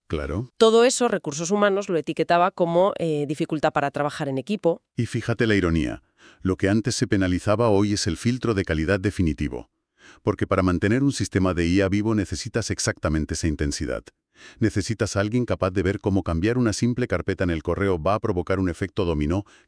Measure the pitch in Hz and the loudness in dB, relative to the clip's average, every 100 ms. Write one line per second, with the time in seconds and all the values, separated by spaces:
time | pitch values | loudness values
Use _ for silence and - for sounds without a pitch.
0 | - 78 71 87 127 - 220 226 247 - | -8 -6 -4 -6 -4 4 6 6 4 2
1 | 240 196 156 143 170 208 202 196 208 165 | -2 -2 -4 -6 -2 2 2 0 0 -2
2 | 147 160 156 175 185 - 170 170 196 - | -2 -4 2 2 2 0 2 4 2 0
3 | 165 147 143 151 160 151 156 151 143 143 | -2 -2 -4 -4 -4 0 0 0 -2 -2
4 | 147 - 143 131 131 208 170 185 _ - | -4 -4 -4 -4 -4 -2 0 -2 _ -4
5 | 113 117 - 113 113 104 87 82 62 55 | -4 -2 -2 0 2 4 4 2 -2 -6
6 | _ _ - _ 92 92 98 110 120 - | _ _ -20 _ -2 0 2 2 0 -2
7 | 120 101 92 87 107 104 120 98 104 101 | 0 0 2 0 0 2 4 4 2 0
8 | - 80 117 123 113 98 87 80 80 98 | -2 -2 -2 -2 -2 -2 0 0 0 0
9 | 101 - 82 73 71 60 - _ _ _ | 0 0 0 0 -4 -6 -14 _ _ _
10 | - - - - 107 98 90 87 101 127 | -20 -6 -2 -2 0 2 2 2 2 2
11 | 139 131 104 98 92 87 85 95 95 104 | 2 0 -2 0 2 2 2 2 2 0
12 | 107 107 87 - 107 117 - 92 - - | 0 0 -2 -6 -6 -6 -4 -4 -4 -2
13 | 85 78 76 82 82 73 76 - 67 57 | -2 -2 -2 -2 -2 -2 -4 -4 -6 -6
14 | - _ _ _ - - 107 104 92 110 | -10 _ _ _ -16 -2 -2 0 -4 -4
15 | 104 101 104 123 120 92 95 95 90 101 | -2 -2 0 -2 -2 -2 -2 0 0 0
16 | 104 95 90 82 104 123 117 98 120 123 | 0 0 0 0 0 0 0 0 -2 -2
17 | 123 87 90 92 90 82 87 82 98 87 | -2 -2 -2 -2 -2 -2 -2 -2 0 0
18 | 76 110 107 90 85 95 92 - 98 - | 0 0 -2 -4 -2 0 0 -2 -6 -2
19 | 87 76 76 92 - - | 0 0 0 -2 -4 -18